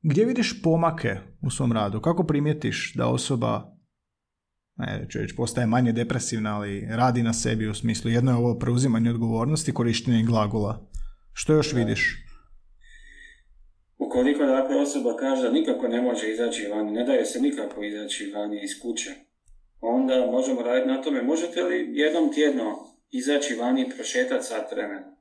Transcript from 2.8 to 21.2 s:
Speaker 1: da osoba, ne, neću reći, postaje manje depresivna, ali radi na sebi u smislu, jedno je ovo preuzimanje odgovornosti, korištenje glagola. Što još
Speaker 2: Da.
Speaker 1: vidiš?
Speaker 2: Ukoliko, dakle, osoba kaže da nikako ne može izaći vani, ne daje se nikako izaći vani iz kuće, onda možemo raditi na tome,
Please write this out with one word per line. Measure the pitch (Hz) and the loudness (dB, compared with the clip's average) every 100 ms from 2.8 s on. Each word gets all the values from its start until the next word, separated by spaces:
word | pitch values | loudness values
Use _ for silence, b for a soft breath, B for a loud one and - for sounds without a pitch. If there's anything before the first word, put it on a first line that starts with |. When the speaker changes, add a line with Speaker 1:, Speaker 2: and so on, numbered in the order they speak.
| - - | -6 -2
Speaker 1:
da | 120 | 0
osoba, | 123 - 127 117 110 - - _ _ _ _ _ _ _ _ _ - | 0 0 -2 0 -2 -6 -20 _ _ _ _ _ _ _ _ _ -10
ne, | 123 104 | -6 -6
neću | 104 - | -6 -6
reći, | 104 - | -6 -4
postaje | 117 - 117 | -4 -2 2
manje | 120 123 | 2 2
depresivna, | 113 117 127 - 110 107 104 | 0 -2 -2 -2 -4 -4 -4
ali | 101 101 113 | -6 -6 -4
radi | 113 127 120 | 2 2 4
na | 117 | 0
sebi | 117 123 113 107 | 0 -2 -2 -2
u | |
smislu, | 101 117 107 117 | -2 -2 -2 0
jedno | 117 131 | 2 4
je | 120 | 4
ovo | 120 117 | 2 0
preuzimanje | 117 120 135 113 117 | 0 2 2 2 2
odgovornosti, | 117 113 113 127 156 - | 0 0 0 0 0 -2
korištenje | - 117 113 - 117 | 0 0 0 2 2
glagola. | 113 113 104 110 104 101 - b b b b | 4 2 2 0 -2 -4 -8 b b b b
Što | - - | -6 4
još | 156 147 | 4 4
Speaker 2:
Da. | 123 | 2
Speaker 1:
vidiš? | 110 110 - - - - - - - - B B B B B B B - - _ _ _ | 2 2 0 0 -14 -20 -20 -20 -20 -20 B B B B B B B -20 -20 _ _ _
Speaker 2:
Ukoliko, | - 254 262 294 139 | -2 2 4 4 4
dakle, | 131 - 277 | 4 2 2
osoba | 285 277 240 - | 2 0 -2 0
kaže | 269 262 | 0 2
da | 254 | 2
nikako | 143 - 120 120 | 2 2 0 0
ne | 120 | 0
može | 123 110 110 | 0 0 -2
izaći | 110 117 107 104 | -2 -2 -2 -4
vani, | 107 104 | -4 -2
ne | 107 | -2
daje | 123 127 | 2 2
se | - 120 | 2 0
nikako | 143 - - 107 | 0 0 -8 -8
izaći | 104 104 104 - 101 | -8 -8 -8 -8 -8
vani | 104 104 104 | -6 -6 -6
iz | 98 - | -8 -8
kuće, | 120 110 - 90 _ _ _ - _ _ | -6 -6 -8 -12 _ _ _ -20 _ _
onda | 117 127 131 127 120 | 0 0 2 2 2
možemo | 127 131 123 | 0 0 -2
raditi | 120 127 131 | 2 2 2
na | 131 | 0
tome, | 156 131 | 0 0